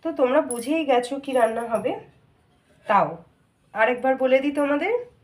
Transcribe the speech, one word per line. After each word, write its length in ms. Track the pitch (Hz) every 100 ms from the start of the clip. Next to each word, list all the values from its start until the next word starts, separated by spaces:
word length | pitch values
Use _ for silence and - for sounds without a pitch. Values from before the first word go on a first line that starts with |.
| 330
তো 20 | 320
তোমরা 200 | 254 285 294
বুঝেই 320 | 233 226 320 294
গেছো 220 | 247 247 277
কি 80 | 277 254
রান্না 240 | 220 226 233
হবে। 200 | 220 214 427 - _ _ _ _ _ _ _ -
তাও 220 | 202 165 170 - _ _ _ _
আরেকবার 400 | 202 226 247 262 262
বলে 140 | 262 262
দিই 120 | 277 285
তোমাদের। 340 | 285 294 349 480 - _